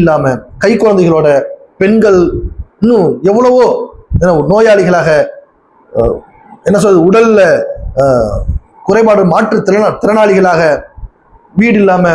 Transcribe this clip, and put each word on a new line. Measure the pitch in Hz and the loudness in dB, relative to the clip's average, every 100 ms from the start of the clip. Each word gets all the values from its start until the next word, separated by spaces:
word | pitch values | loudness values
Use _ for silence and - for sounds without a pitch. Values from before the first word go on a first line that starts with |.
இல்லாம, | 170 151 135 127 - - | 2 0 -2 -6 -8 -6
கை | 196 220 | -2 0
குழந்தைகளோட, | 214 196 170 160 151 139 - - - - | 0 2 2 2 2 0 -2 -10 -14 -4
பெண்கள், | 190 220 214 185 175 - - - - _ | 0 2 2 2 0 -2 -8 -12 -16 _
இன்னும் | 220 233 165 123 | 0 2 0 -2
எவ்வளவோ, | 175 214 247 254 240 - - - - - | -2 0 2 2 2 0 -8 -16 -6 -2
ஏன்னா, | 180 160 143 | 0 0 0
நோயாளிகளாக, | 202 220 202 175 175 160 151 - - - _ _ _ _ | 2 4 2 2 0 0 0 -2 -8 -20 _ _ _ _
அஹ், | - 117 - - - - - | -4 -2 -4 -10 -20 -20 -10
என்ன | - 196 | -4 0
சொல்றது, | 202 185 170 | 2 2 2
உடல்ல, | 220 226 208 175 135 - - - 127 | 2 2 2 2 0 -4 -10 -8 -2
அஹ், | 139 123 107 95 92 - - - - | 0 0 -2 -4 -6 -8 -10 -12 -4
குறைபாடு, | 208 226 208 | 0 2 2
மாற்று | 185 175 214 220 | 2 0 -2 -2
திறனா-, | - 202 208 - | -2 -2 -2 -2
திறனாளிகளாக, | - 220 208 190 180 165 165 135 - - - _ _ - _ | -2 0 2 2 0 0 0 -2 -6 -18 -20 _ _ -20 _
வீடு | 175 226 214 | -2 0 2
இல்லாம | 196 180 175 | 2 2 0